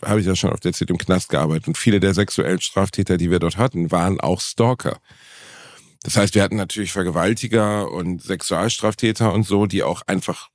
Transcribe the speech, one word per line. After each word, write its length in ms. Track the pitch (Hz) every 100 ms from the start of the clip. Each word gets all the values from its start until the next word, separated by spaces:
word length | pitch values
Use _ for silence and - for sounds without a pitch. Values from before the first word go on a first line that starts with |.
habe 160 | - 107
ich 60 | 92
ja 100 | 90
schon 140 | 98
oft 140 | -
erzählt, 260 | 87 - -
im 80 | 85
Knast 320 | - 92 -
gearbeitet 360 | 71 78 80 78
und 100 | 78
viele 200 | - 101
der 160 | 98
sexuellen 460 | 92 101 - 71 92
Straftäter, 560 | - 98 98 - 95 90
die 140 | 85
wir 80 | 87
dort 160 | 85 85
hatten, 340 | 127 87 82
waren 300 | 87 92 95
auch 200 | - 92
Stalker. 580 | - - 117 123 - - _ - - - - - - - - _
Das 120 | - 110
heißt, 200 | 101 104
wir 60 |
hatten 120 | 98 104
natürlich 360 | 90 107 95
Vergewaltiger 1000 | 101 90 82 92 113 - 110 104 104 98
und 320 | 90 87 87
Sexualstraftäter 1120 | - 95 - 85 107 - 107 - 113 107 113
und 100 | 98
so, 220 | 104 101 104
die 160 | 95
auch 200 | 62 87 -
einfach 420 | 95 - 85 -